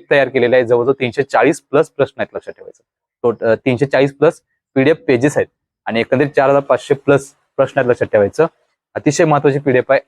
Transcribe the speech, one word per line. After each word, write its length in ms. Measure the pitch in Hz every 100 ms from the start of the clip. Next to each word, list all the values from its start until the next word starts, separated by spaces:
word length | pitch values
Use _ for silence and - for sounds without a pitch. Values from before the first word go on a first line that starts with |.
| -
तयार 160 | 143 127
केलेली 280 | 127 120 127
आहे. 100 | 120
जवळजवळ 280 | 120 123 135
तीनशे 240 | 123 143
चाळीस 380 | 135 113 131 165
प्लस 280 | _ 139 156
प्रश्न 320 | - 135 -
आहेत, 140 | 101 98
लक्षात 180 | -
ठेवायचं. 300 | - - - _ _ _ _
टोट-, 220 | 120 107 113
अ, 100 | 110 135
तीनशे 200 | 120 139
चाळीस 320 | 135 139 139
प्लस 240 | 156 - _ _ _ 135
पीडीएफ 220 | 135 165 -
पेजेस 300 | 123 143 135
आहेत 100 | 92 _ _ _ 101
आणि 140 | 113
एकंदरीत 320 | 113 135 143
चार 180 | 143 135
हजार 120 | 139
पाचशे 320 | 139 123 -
प्लस 400 | 139 - 139 - _ _ -
प्रश्न 220 | 135 139
आहेत, 100 | 123
लक्षात 180 | 120 120
ठेवायचं. 380 | 107 98 - 160 _ _ _ _ -
अतिशय 300 | 151 147 160
महत्त्वाची 340 | 143 147 139
पीडीएफ 320 | 143 127 123
आहे, 80 | 135